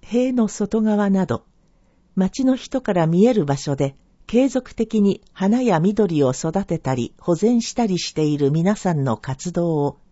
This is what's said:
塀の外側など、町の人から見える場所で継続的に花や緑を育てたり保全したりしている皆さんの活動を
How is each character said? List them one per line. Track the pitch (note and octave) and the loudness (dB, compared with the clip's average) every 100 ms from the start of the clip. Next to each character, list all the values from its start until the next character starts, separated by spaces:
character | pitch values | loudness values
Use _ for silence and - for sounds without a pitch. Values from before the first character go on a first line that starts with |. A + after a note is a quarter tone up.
塀 | - A#3 B3+ | -4 -2 0
の | B3+ G#3+ | 0 -2
外 | - G3+ A3+ | -2 -2 0
側 | A3 G#3 G3+ | 2 2 2
な | F#3+ F3+ | 2 0
ど、 | A#2 _ _ _ _ _ _ _ | -4 _ _ _ _ _ _ _
町 | - F#3 - C4 | -2 -2 0 0
の | B3+ | 0
人 | - C4 | -2 -6
か | B3+ | -2
ら | F3+ D#3+ | 0 2
見 | E3+ A3+ | 4 4
え | |
る | A3+ C#3+ | 4 0
場 | C#3 | -2
所 | - C#3 | -2 -2
で | C#3 - _ _ - | -2 -4 _ _ -2
継 | A3+ C4 | 2 2
続 | C4 B3+ | 0 -6
的 | - A3+ A3 | -6 -2 2
に | G3+ - _ | 2 0 _
花 | - G3 A#3+ | -4 0 2
や | B3 E3+ | 2 2
緑 | F3 G#3 G3+ D#3 | 2 2 0 2
を | C3+ | 0
育 | B2+ D#3+ F3 G3 | 0 -4 -4 -4
て | E3 | -4
た | - C3 | -4 -4
り | A#2 - | -4 -6
保 | - E3+ | -2 0
全 | G#3+ A#3+ | 2 0
し | - | -2
た | - A3+ | -4 -2
り | F3+ | -2
し | - | -4
て | - | -4
い | D#3 D3 | -2 0
る | C#3 | 0
皆 | D#3 F3 G#3+ | 2 0 0
さ | F#3+ | -2
ん | D#3+ | -2
の | C3+ A2 | -2 -4
活 | - C3+ F3+ | -6 -10 -6
動 | F3 E3+ D#3 | -4 -2 0
を | C#3+ - _ | -2 -6 _